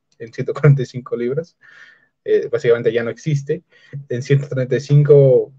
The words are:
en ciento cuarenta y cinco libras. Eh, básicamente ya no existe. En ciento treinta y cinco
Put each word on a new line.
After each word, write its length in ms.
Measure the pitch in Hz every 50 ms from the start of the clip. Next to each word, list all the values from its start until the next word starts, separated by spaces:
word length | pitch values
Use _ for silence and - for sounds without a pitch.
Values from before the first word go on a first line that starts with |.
| _ _ _ _
en 140 | 120 113 -
ciento 200 | - 127 - -
cuarenta 280 | - - 147 139 135 123
y 40 |
cinco 300 | - - 123 120 - 117
libras. 400 | 117 120 120 139 156 175 - _ _ _ _ _ - - - _ _ _ _ _ _ _
Eh, 240 | - 107 101 - 113 -
básicamente 400 | 117 - 120 117 120 120 117 113
ya 120 | 117 117
no 60 | 117
existe. 540 | 110 - - 160 151 139 139 139 156 175 - _ _ _ _ _ - 143 - -
En 140 | 123 120 127
ciento 260 | - 143 139 139 -
treinta 280 | - 131 127 123 123
y 40 | 117
cinco 720 | - - 143 147 147 143 147 143 139 135 123 117 107 - -